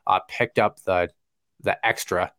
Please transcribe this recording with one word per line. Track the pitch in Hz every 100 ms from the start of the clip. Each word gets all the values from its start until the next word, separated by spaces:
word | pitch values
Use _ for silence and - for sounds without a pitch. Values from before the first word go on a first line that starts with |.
| -
uh, | 95 -
picked | - 120 -
up | 107 -
the, | - 90 87 - _ _ _ _
the | 98 - 113
extra, | - - 90 90